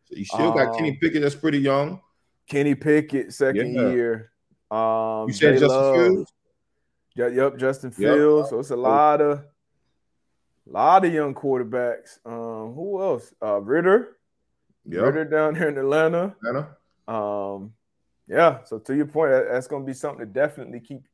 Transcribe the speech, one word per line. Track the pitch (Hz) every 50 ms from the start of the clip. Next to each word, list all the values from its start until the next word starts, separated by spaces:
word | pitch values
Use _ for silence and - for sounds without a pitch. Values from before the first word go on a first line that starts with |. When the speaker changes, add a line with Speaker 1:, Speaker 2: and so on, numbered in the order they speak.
| _
Speaker 1:
So | - -
you | - 101
still | 101 - 98 107 113
got | 113 139 131 117
Speaker 2:
Um, | 113
Speaker 1:
Kenny | 113 160 151 135
Pickett, | 143 165 160 156 151
that's | 147 143 143
pretty | - 156 160 143 139
young. | 135 139 135 139 147 160 190 190 _ _ _ _ _ _ _ _ _ -
Speaker 2:
Kenny | 143 139 147 147 135
Pickett, | 135 - 156 151 151 151 151 143 131 110 - -
second | - 139 127 98 104 123 123 123
Speaker 1:
Yeah. | 127 123 127
Speaker 2:
year. | 127 120 120 117 113 110 110 - _ _ _ _ _ _ _ -
Um, | 107 110 110 113 113 113 110 110 110 110 110 127
Speaker 1:
You | -
said | - 156 147 135
Speaker 2:
J | 131
Speaker 1:
Justin | 143 135
Speaker 2:
Love. | 131 135 135 135 131
Speaker 1:
Fields? | 175 175 185 190 190 - - _ _ _ _ _ _ _ _ _ _ _ _ _ _ _ _ _
Speaker 2:
Ju-, | 120 120 120 123
yep, | 127 135 139 139
Justin | 123 131 131 139 139 135 127 104
Speaker 1:
Yep. | 95 101 107 -
Speaker 2:
Fields. | 147 151 151 151 151 143 139
So | 147 147
it's | 139 139
a | 131
Speaker 1:
Oh. | 120
Speaker 2:
lot | 127 131 135 143 151 151 147 147
of, | 147 147 143 143 143 - _ _ _ _ _ _ _ _ _ _ _ _ _ _ _ _ _ _ _ _ _ _ _
lot | - - 101 123 156 180 190 185
of | 170 165
young | 156 147 139 135
quarterbacks. | - - 139 131 127 120 110 123 123 123 120 113 - - - - _ -
Um, | 117 117 117 117 113 113 110 110 113 123
who | 151 180 202 196 185
else? | 196 185 139 113 - - _ -
Uh, | - 107 101 101
Ridder. | 101 107 143 170 175 185 196 247 - - - _ _ _ _ _ _ _ _ _ _ _ _ _ _
Speaker 1:
Yep. | - 85 87 110
Speaker 2:
Ridder | 135 147 156 160
down | 147 156 156 156 156 147
there | 170 170 151
in | 147
Atlanta. | 139 135 139 147 160 160 160 170 170 185 196 - _ 113
Speaker 1:
Atlanta. | 117 127 139 151 - - _ _ _ _ _ _ - 113
Speaker 2:
Um, | 107 104 104 104 101 98 98 98 98 98 110 113 _ _ _ _ _ _ _ _ _ _
yeah, | - 101 143 170 160 139 - -
so | - 113 107
to | - - 135
your | 147 147
point, | 143 147 156 160 139
that, | 131 131 110 113
that's | 120 127 131
gonna | - 147 139 135
be | 135 127
something | 131 - 147 135 120 117
to | 104
definitely | 98 127 147 147 - 143 127 - 120 120
keep, | 117 - 143 127 - _